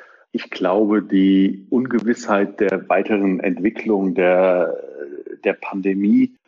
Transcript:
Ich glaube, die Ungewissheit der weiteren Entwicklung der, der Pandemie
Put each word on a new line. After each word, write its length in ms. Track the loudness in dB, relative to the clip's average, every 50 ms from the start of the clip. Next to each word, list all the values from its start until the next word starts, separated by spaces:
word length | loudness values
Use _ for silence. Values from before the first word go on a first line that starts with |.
| -20 -20 -20 _ _ _ -8
Ich 180 | -8 -8 -8
glaube, 520 | -8 -4 -2 0 2 2 2 2 2 0 0
die 640 | 0 2 2 4 4 4 4 4 2 0 -4 -6 -4
Ungewissheit 920 | -2 -2 -2 0 -2 -2 0 0 -2 -2 -2 0 0 0 0 -2 -2 -2
der 280 | 0 0 0 -2 0 0
weiteren 500 | 0 0 2 0 0 0 0 0 0 0
Entwicklung 760 | -2 -2 -4 -2 -2 -4 -4 -2 -2 0 0 0 0 0 0
der, 640 | 2 2 4 4 4 4 4 2 2 0 0 -2 -6 -10 -12 -14 -14 -14 -14 -14 -14 -14 -16 -16 -4 -4
der 100 | -4 -4
Pandemie 800 | -4 -6 -10 -10 -4 -2 -2 0 0 2 2 4 4 2 0 -2 _ _